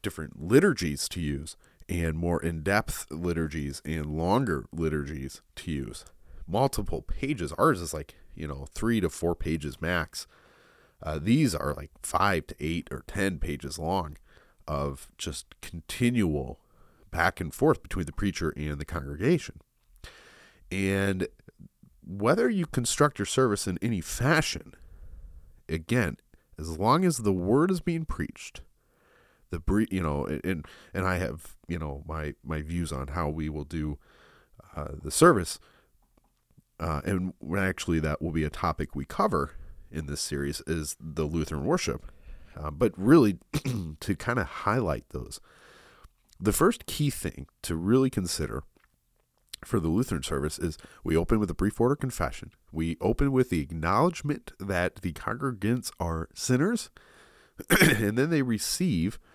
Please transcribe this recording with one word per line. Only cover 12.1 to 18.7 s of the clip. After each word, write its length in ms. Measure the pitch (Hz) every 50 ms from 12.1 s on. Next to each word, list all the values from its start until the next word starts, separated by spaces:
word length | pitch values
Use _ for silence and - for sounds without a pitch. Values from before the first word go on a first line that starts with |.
| - 80 95 101 95 82 -
to 80 | - - -
eight 280 | 71 78 85 85 - -
or 120 | - 62 -
ten 320 | - - 101 98 98 92 73
pages 380 | - 85 73 67 65 71 69
long 400 | - 82 80 92 98 82 73 73 - - _ - - _ _ _ _ -
of 420 | - 76 69 71 73 69 69 - - -
just 380 | - - 85 76 - - _ - _
continual 960 | - - - 85 - - - - 123 120 123 120 101 85 76 71 65 64 57 - _ _ _ - - - _ _ - -
back 280 | - 85 85 90 - -
and 140 | 92 76 -
forth 300 | - 131 156 143 - -
between 220 | - - 92 85
the 80 | 73 -
preacher 400 | - 104 98 90 - 87 80 -
and 240 | - 76 76